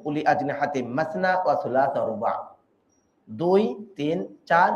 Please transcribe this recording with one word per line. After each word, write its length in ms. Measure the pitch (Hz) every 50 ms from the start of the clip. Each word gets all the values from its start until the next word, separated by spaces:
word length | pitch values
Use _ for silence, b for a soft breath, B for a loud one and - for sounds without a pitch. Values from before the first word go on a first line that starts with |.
| -
উলি 240 | 151 147 156 139
আজনিহাতি 560 | 147 143 143 139 143 135 - 143 143 139 131 117
মাসনা 480 | 113 - 156 160 - - 185 185 185 185 185 180
ওয়া 100 | 151 139 -
সুলাসা 380 | - 117 123 127 143 - - 120
ওয়া 60 | 113
রুবা, 280 | 117 107 104 117 104 92 - - - - _ _ _ _ _ _ _ _ _ _ _ _ _ _ -
দুই, 340 | 110 113 165 175 190 202 226 240 247 220 214 - -
তিন, 420 | - 143 151 170 190 196 - - - _
চার 260 | - 170 170 180 - -